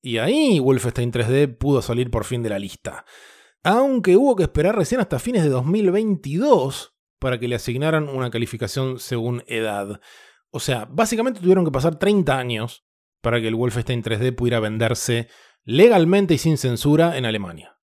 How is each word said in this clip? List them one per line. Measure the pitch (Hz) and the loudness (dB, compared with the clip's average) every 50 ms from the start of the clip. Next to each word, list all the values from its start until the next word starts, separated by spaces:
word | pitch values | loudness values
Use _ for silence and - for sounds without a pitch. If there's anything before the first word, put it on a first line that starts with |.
Y | - 139 117 113 | -6 -4 -4 -2
ahí | 113 160 254 302 311 277 208 156 | 0 0 2 2 4 4 4 4
Wolfenstein | 131 131 135 123 - 120 - - 120 120 | 4 4 2 2 0 -4 -2 -2 -4 -2
tres | 113 123 113 | -2 -2 0
D | 110 131 139 147 139 | 2 2 2 2 0
pudo | 120 _ 127 143 143 131 | -2 _ -2 0 0 0
salir | - - 120 120 123 120 | 0 -2 -2 -2 -2 -2
por | 117 113 104 | -2 -4 -4
fin | - 131 120 | -4 -6 -4
de | 117 110 | -4 -4
la | 101 98 | -4 -4
lista, | 101 95 - - _ - - - - _ - - - - - _ _ _ _ _ _ | -6 -8 -14 -14 _ -14 -14 -14 -20 _ -20 -20 -20 -20 -20 _ _ _ _ _ _
aunque | 165 202 240 269 277 262 247 180 185 175 | 0 2 2 2 2 0 0 4 6 6
hubo | 202 269 285 247 | 6 6 6 4
que | 190 175 | 2 0
esperar | - - 156 151 185 220 | 0 0 0 2 2 2
recién | 220 175 - 233 262 | 0 0 0 0 -2
hasta | 202 - - 123 | -2 -2 -4 -6
fines | - 226 254 214 | -4 -2 0 0
de | 160 147 | 2 2
dos | 135 127 123 | 0 0 0
mil | 147 180 220 208 185 | 0 0 2 2 2
veintidós | 175 208 226 220 196 151 - 139 143 170 247 294 262 175 127 139 135 - - - _ _ _ _ _ _ | 2 2 0 0 -2 -4 -4 -6 -4 -2 4 4 4 4 4 0 -4 -8 -14 -16 _ _ _ _ _ _
para | - 131 127 117 | -4 -4 -2 -2
que | 123 120 | -2 -4
le | 123 | -4
asignaran | 110 - - 120 131 147 156 160 156 156 147 | -4 -4 -4 -4 -2 0 0 0 0 -2 -2
una | 139 131 127 123 | -4 -4 -4 -4
calificación | 113 117 117 - - 113 123 104 - 139 131 131 131 120 | -2 -4 -4 -4 -4 -6 -6 -6 -4 -4 -4 -4 -4 -8
según | - - 127 117 113 123 120 120 - - | -8 -6 -6 -4 -2 -4 -4 -6 -6 -6
edad. | 117 113 110 107 104 101 101 101 104 101 _ - - - - - _ _ _ _ | -6 -4 -4 -2 -4 -4 -6 -8 -10 -14 _ -20 -20 -20 -20 -20 _ _ _ _
O | - 143 | -12 -8
sea, | - - 135 117 104 - | -4 -4 -4 -4 -6 -8
básicamente | 127 165 226 208 240 220 233 262 247 202 | -2 -2 -2 0 0 -2 -2 -2 -4 -2
tuvieron | 180 180 185 190 175 | 2 4 4 4 4
que | 156 | 0
pasar | 135 135 135 165 160 156 | -2 0 -2 -2 -2 0
treinta | - 202 208 202 175 139 135 131 | 0 2 2 2 2 2 0 -2
años | 127 123 120 107 110 117 - - _ _ _ _ _ _ _ _ | -2 -4 -4 -4 -4 -8 -10 -14 _ _ _ _ _ _ _ _
para | - 117 117 120 | -4 -2 0 0
que | 113 113 | 0 -2
el | 113 | -2
Wolfenstein | 113 123 123 113 123 117 - 127 120 | 0 -2 -2 -2 -4 -4 -4 -4 -4
tres | 107 110 113 104 | -2 -4 -4 -2
D | 123 127 | -2 -2
pudiera | 127 120 120 120 120 117 | -2 0 -2 0 0 0
venderse | 107 107 107 110 117 113 120 - - - 120 117 117 - - - - _ _ _ _ | -2 -2 -2 -2 -2 -2 -2 -2 -2 -2 -2 -2 -4 -8 -14 -20 -20 _ _ _ _
legalmente | - 110 143 202 240 226 190 165 165 180 202 196 170 165 | -4 4 6 6 8 8 6 4 4 4 2 4 2 0
y | 135 | 0
sin | - 165 156 | 2 0 0
censura | 131 - 127 120 113 - 143 147 156 165 170 165 135 | 0 0 -2 -2 0 0 2 4 4 2 2 0 -2
en | 127 | -4
Alemania. | 113 110 107 101 90 85 78 - - _ _ | -4 -4 -4 -6 -8 -14 -16 -20 -20 _ _